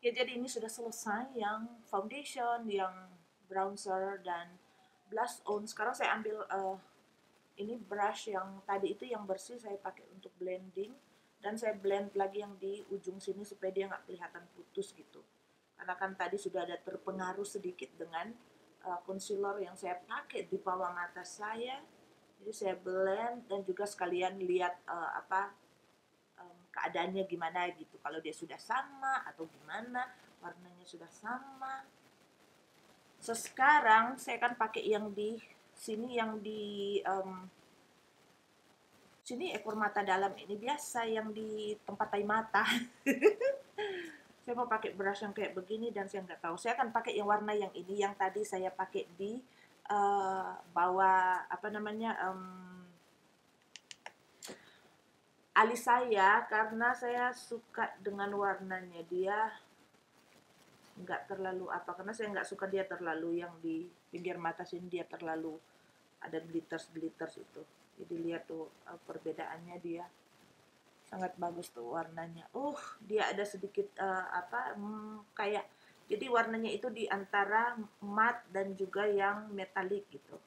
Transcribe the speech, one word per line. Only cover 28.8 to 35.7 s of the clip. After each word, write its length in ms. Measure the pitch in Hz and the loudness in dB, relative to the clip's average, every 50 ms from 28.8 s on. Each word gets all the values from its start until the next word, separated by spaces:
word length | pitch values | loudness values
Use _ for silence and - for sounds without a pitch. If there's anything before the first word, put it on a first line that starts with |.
| 269 285 285 269 269 269 269 254 - - | 2 0 -6 -4 0 2 2 2 2 -2
atau 160 | - - 165 | -6 -8 -8
gimana, 640 | 160 - - - 147 160 202 220 247 247 247 254 254 - - - - - - | -10 -10 -18 -10 -6 -4 -4 -4 -2 0 0 0 0 -4 -18 -20 -20 -20 -12
warnanya 460 | - - - 175 180 180 175 180 180 - | -12 -12 -12 -12 -18 -20 -20 -20 -20 -16
sudah 240 | - 165 165 170 | -16 -14 -16 -16
sama. 720 | - - - 214 240 254 269 269 269 262 262 262 269 269 269 - - - - - _ _ - _ _ _ - - - - _ _ _ - - - - _ _ - - - | -18 -10 -4 -4 -4 -4 -4 -10 -12 -10 -8 -6 -6 -8 -10 -14 -20 -20 -20 -20 _ _ -20 _ _ _ -20 -20 -20 -20 _ _ _ -20 -20 -20 -20 _ _ -20 -20 -14
So, 160 | - - 233 | -6 -4 -4
sekarang 800 | 226 - - - - 262 285 302 302 285 226 214 220 233 240 262 | -4 -4 -8 0 6 8 10 10 10 10 10 10 10 10 6 0
saya 240 | 254 - - 240 233 | -4 -4 -6 -2 2
akan 160 | - 240 247 | 2 0 2
pakai 320 | - 226 220 - 233 - - | 2 0 0 0 -2 2 2
yang 240 | 214 202 214 214 | 2 2 2 -2
di 240 | 202 202 208 214 226 226 - - - - - - | -4 -2 -2 -2 -2 -4 -10 -16 -20 -20 -20 -20